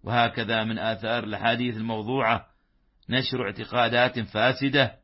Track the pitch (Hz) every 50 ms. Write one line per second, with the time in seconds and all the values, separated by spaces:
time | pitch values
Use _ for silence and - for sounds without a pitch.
0 | - 101 110 120 117 117 - - 113 101 113 113 110 110 113 107 90 113 113 -
1 | 113 110 117 120 113 104 107 98 - 117 120 120 123 123 110 110 110 117 113 110
2 | 107 110 131 135 123 110 117 - - _ _ _ _ _ _ _ _ _ _ _
3 | _ - 117 131 131 - 131 123 123 101 101 110 113 - - 123 120 117 117 120
4 | 123 127 123 123 110 - - 107 113 127 131 - 135 139 135 143 135 110 - _